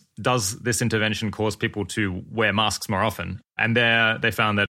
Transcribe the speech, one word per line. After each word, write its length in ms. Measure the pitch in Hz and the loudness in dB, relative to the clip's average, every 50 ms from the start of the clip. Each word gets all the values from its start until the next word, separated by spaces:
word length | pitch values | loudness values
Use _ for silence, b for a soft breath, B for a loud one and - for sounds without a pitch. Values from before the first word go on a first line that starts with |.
| - _ _ - | -8 _ _ -4
does 380 | 104 131 123 123 107 95 113 - | 0 2 2 2 0 -2 -6 -6
this 240 | - 123 117 - 123 | -4 -2 -2 0 0
intervention 480 | 113 113 110 107 107 107 - 113 104 | 0 0 0 0 0 -2 -2 -4 -4
cause 260 | 92 - 107 110 98 | -2 -2 -2 -2 -2
people 300 | - - 113 - 104 101 | -2 -4 -4 -2 -4 -6
to 360 | 90 - 113 104 95 90 95 117 - | -4 -2 -2 -2 -2 -2 -6 -8 -8
wear 220 | - 113 110 104 98 | -4 0 0 2 2
masks 340 | 107 107 104 98 - - - | 2 0 0 -2 -4 -4 -2
more 120 | 101 92 104 | 0 0 0
often? 380 | 110 - - 87 90 92 - _ _ _ | 0 -2 -4 -6 -8 -10 -10 _ _ _
And 180 | - 110 113 113 | -2 0 2 4
there 440 | 120 120 117 113 113 113 110 113 117 | 4 4 4 4 4 4 4 2 2
they 120 | - 113 | 0 -2
found 280 | 104 - 113 107 104 104 | 0 2 0 2 2 2
that 100 | 101 | 0